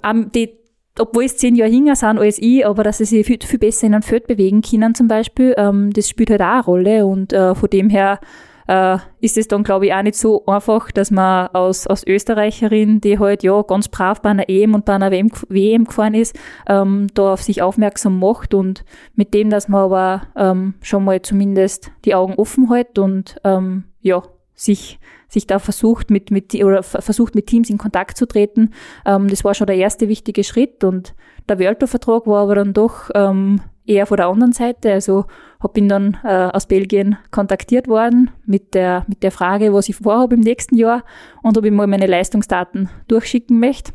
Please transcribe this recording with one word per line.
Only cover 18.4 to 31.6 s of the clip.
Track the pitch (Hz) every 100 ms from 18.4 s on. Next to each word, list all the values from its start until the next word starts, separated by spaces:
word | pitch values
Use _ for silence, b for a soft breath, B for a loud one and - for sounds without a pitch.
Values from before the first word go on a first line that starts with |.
| - 196
und | 190 190 B B B
mit | - 202 208
dem, | 214
dass | 208 202
man | 196
aber, | 190 185 185 190 - -
ähm, | 196 185 190 190
schon | - 202
mal | 196 190
zumindest | - 196 202 196 190 - - - -
die | 190
Augen | 185
offen | 190 220 - 247
hält | 240 240 202
und, | 196 190 190 -
ähm, | 196 190 185 185 - -
ja, | 196 180 - _ _ _
sich, | - 196 - - b b b
sich | 214 -
da | 196
versucht, | - - 220 233 -
mit, | 202 -
mit, | 202 - 202
oder | 202 196
ver-, | 185 -
versucht, | - 214 233
mit | 214 -
Teams | 233 233
in | 202
Kontakt | 214 180 196 -
zu | 240
treten. | 208 208 214 220 B B B -
Ähm, | 196 196
das | 196 202
war |
schon | 202 202
der | 190
erste | 196 - 208
wichtige | 214 - 208
Schritt | 202 233 269 _
und | 190 185 180 - b b -
der |
World | 190